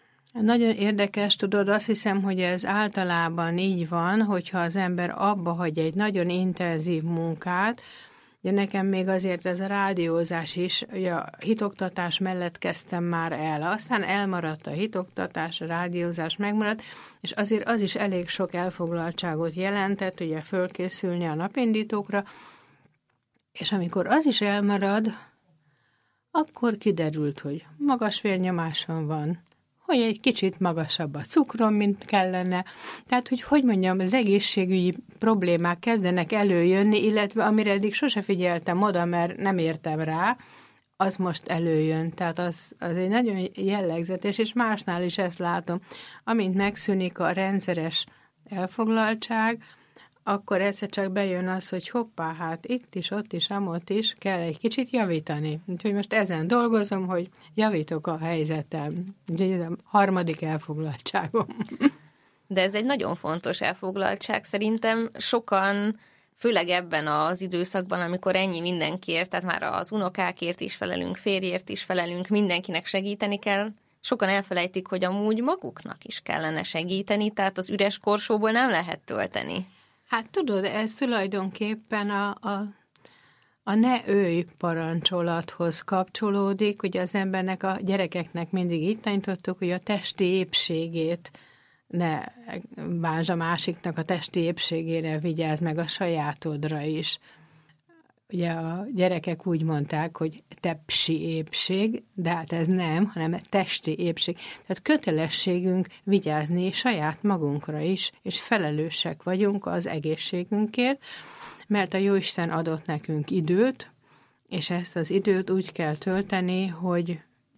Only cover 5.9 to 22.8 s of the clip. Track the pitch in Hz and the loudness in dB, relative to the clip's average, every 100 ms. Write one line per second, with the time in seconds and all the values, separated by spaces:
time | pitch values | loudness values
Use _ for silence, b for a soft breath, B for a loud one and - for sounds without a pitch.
5.9 | 175 214 196 175 180 185 175 175 160 165 | 2 0 2 0 2 0 0 -2 0 0
6.9 | 160 165 165 165 160 180 180 208 240 B | 0 0 0 -2 -4 -2 0 0 -2 B
7.9 | B B B B B 185 196 196 196 190 | B B B B B 0 0 0 0 0
8.9 | 190 185 185 185 175 185 175 196 202 196 | 0 2 0 0 -2 -2 -2 -2 0 2
9.9 | 180 170 165 170 170 165 175 180 - - | 2 2 2 0 -2 -4 -4 -2 -2 -4
10.9 | 196 185 170 - - - 220 202 - 185 | -4 -2 -2 -6 -6 -2 0 0 -2 -6
11.9 | 185 175 - 185 180 175 175 175 170 - | -2 -2 -2 -2 -2 -4 -4 -4 -4 -4
12.9 | 175 175 170 165 156 156 151 165 214 220 | -4 0 0 -2 -2 -2 -2 -2 -4 0
13.9 | 226 190 202 196 180 160 156 - 156 220 | 0 0 0 0 -2 -4 -6 -6 -4 -2
14.9 | 190 185 - 180 - 165 165 165 170 180 | -4 -6 -6 -6 -4 -6 -6 -4 -4 -2
15.9 | 175 170 170 165 - 202 208 208 220 B | -2 -2 -2 -4 -2 -2 0 0 -2 B
16.9 | B B B - - 202 220 202 226 202 | B B B -6 -2 0 0 2 0 0
17.9 | - 202 180 175 - 180 175 180 - 170 | 0 0 -2 -4 -4 -2 -2 -4 -4 -4
18.9 | 170 165 170 175 156 165 165 190 202 196 | -2 -4 -4 -4 -2 -2 -2 -2 0 0
19.9 | 196 190 185 165 156 156 190 180 - 180 | 0 -2 -4 -4 -4 -2 -2 -2 -2 -6
20.9 | - 190 175 170 156 185 277 233 214 214 | -4 -2 -2 -2 -2 -2 0 2 2 0
21.9 | 208 202 202 196 B B B B B | -4 -2 -4 -4 B B B B B